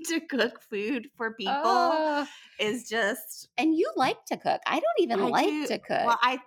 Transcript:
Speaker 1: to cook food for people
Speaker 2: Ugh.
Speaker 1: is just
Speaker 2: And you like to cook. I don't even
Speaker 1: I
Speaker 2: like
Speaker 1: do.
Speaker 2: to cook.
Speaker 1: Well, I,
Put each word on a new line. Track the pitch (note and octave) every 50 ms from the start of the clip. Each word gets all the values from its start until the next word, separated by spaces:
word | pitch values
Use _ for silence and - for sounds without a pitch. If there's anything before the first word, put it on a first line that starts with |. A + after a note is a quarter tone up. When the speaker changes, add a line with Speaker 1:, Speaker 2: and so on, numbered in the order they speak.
| -
Speaker 1:
to | - E4 E4
cook | D#4+ - C#4+ A#3+ A3 A#3+ - -
food | - _ A3+ G3 G#3 A3 C#4+ A#3+ G#3+ - _
for | - A#3 A3+ A3+
people | A#3 F#3+ B3 C4+ C#4+
Speaker 2:
Ugh. | D#4 E4+ F#4 F4+ F4 E4+ D#4+ D#4 D#4 D4+ D4 D4 C#4 - - - - - - -
Speaker 1:
is | G#3+ G#3+ A#3 A#3+ - -
just | A3 A3+ G3 G3+ B3+ - - - - - - - _
Speaker 2:
And | - C#4 D#4+ D#4+
you | D#4+ A4 D#5 -
like | E4+ C4 D4+ A4+ - -
to | - B3
cook. | - - - - - -
I | - - D#4
don't | C5 E5 E5+ A#4+
even | E4+ A#3 A3+ -
Speaker 1:
I | - A#3+
Speaker 2:
like | - - D#4
Speaker 1:
do. | G#4 - D#4 C#4+
Speaker 2:
to | - A3+ -
cook. | - - - - A#3
Speaker 1:
Well, | A#3+ A#3 -
I, | A#3+ B3+ B3+ C4 -